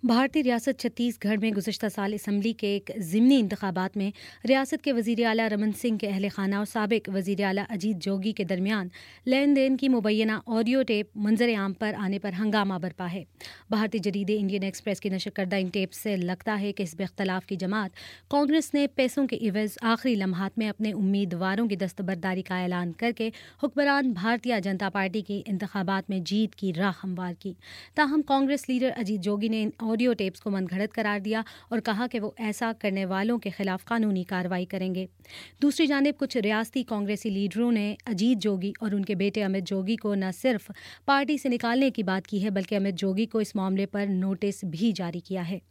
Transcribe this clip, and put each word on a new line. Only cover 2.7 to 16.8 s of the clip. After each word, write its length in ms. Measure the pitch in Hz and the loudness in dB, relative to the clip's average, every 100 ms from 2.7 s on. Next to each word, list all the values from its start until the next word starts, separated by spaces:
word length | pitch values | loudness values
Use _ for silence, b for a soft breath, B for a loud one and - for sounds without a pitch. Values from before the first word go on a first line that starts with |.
| 202 196 226 | -2 -4 -8
ضمنی 440 | 170 202 240 277 | 0 6 8 6
انتخابات 560 | 202 202 196 180 190 208 | 4 0 -2 -2 -2 -2
میں 140 | 196 - B B 226 | -4 -4 B B 2
ریاست 360 | 269 269 311 | 2 2 -2
کے 80 | - | 0
وزیر 340 | 240 220 226 233 | 0 0 2 2
اعلیٰ 220 | 220 226 | 2 0
رمن 240 | 208 214 | 0 0
سنگھ 260 | 202 247 220 | 0 -2 -2
کے 100 | 208 | -2
اہل 180 | 190 202 | -2 -2
خانہ 220 | 202 196 | -2 -2
اور 100 | 202 | -2
سابق 460 | 208 226 208 226 208 | -2 -2 0 0 0
وزیر 300 | 196 185 196 | -4 -2 0
اعلیٰ 200 | 202 196 202 | 0 0 -2
اجیت 280 | 220 202 190 | -4 -2 -2
جوگی 300 | 196 196 196 | -2 -2 -2
کے 120 | 214 | -4
درمیان 440 | 185 185 190 214 180 B B B - | -2 -2 0 0 -4 B B B 0
لین 300 | 254 285 277 | 4 6 6
دین 200 | 269 262 | 4 4
کی 120 | 269 | 4
مبینہ 440 | 247 208 214 220 220 - | 4 4 2 2 0 -2
آڈیو 360 | 226 226 262 | 0 2 2
ٹیپ 240 | 262 214 208 | 2 0 -2
منظر 340 | 214 208 214 240 214 | -2 2 4 4 2
عام 160 | 196 | 0
پر 220 | 185 214 202 | -2 -4 -2
آنے 200 | 190 196 | -2 -2
پر 140 | 202 | -4
ہنگامہ 420 | 185 214 214 196 | -2 0 2 2
برپا 380 | 185 180 - 180 | 0 -4 -6 -6
ہے۔ 120 | 185 - _ B B B | -6 -10 _ B B B
بھارتی 280 | 220 214 226 | 0 2 0
جریدے 400 | 202 196 196 214 | -2 -2 0 0
انڈین 220 | 196 196 | 0 0
ایکسپریس 380 | 190 - - 190 | -2 -4 -4 -2
کی 80 | 208 | -2
نشر 220 | 190 208 | -2 -4
کردہ 260 | 202 185 196 | -4 -2 0
ان 100 | 185 | 0
ٹیپ 260 | 202 190 | -2 -2
سے 240 | - 214 196 | -4 -4 -2
لگتا 440 | 175 185 - 214 | -2 -2 -2 -2
ہے 120 | 202 | -2
کہ 100 | 196 | -4